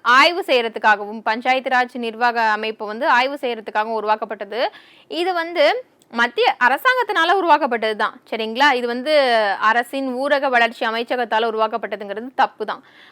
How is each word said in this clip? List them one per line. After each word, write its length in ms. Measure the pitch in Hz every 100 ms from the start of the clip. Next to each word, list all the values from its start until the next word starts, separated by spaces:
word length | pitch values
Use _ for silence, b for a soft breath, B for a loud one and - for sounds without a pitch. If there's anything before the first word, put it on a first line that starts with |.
ஆய்வு 420 | 233 254 320 349 370
செய்யறதுக்காகவும், 720 | 254 226 220 220 208 208 220
பஞ்சாயத்து 500 | 214 220 247 262 262
ராஜ் 260 | 254 254 254
நிர்வாக 540 | 233 220 240 233 220
அமைப்பு 360 | 214 220 220 208
வந்து 220 | 214 302
ஆய்வு 300 | 240 262 285
செய்யறதுக்காகவும் 580 | 254 226 214 208 214 220
உருவாக்கப்பட்டது. 680 | 214 214 220 214 202 226 311 B B B B
இது 240 | 302 349
வந்து 520 | 349 330 349 294 466 - _ _
மத்திய 460 | 233 240 311 480 -
அரசாங்கத்தினால 680 | 247 262 508 508 453 381 330
உருவாக்கப்பட்டது 680 | 392 359 302 294 233 220 214
தான். 240 | 214 - -
சரிங்களா? 420 | 226 220 226 285
இது 140 | 247 240
வந்து 340 | 247 254 302 262 233 208 190
அரசின் 560 | 214 233 254 277 269
ஊரக 340 | 247 277 285 277
வளர்ச்சி 380 | 247 233 233 233
அமைச்சகத்தால 580 | 226 240 254 233 220
உருவாக்கப்பட்டதுங்கிறது 840 | 233 220 220 226 208 202 208 202 247
தப்பு 320 | - 262 - 214
தான். 160 | 185 B B B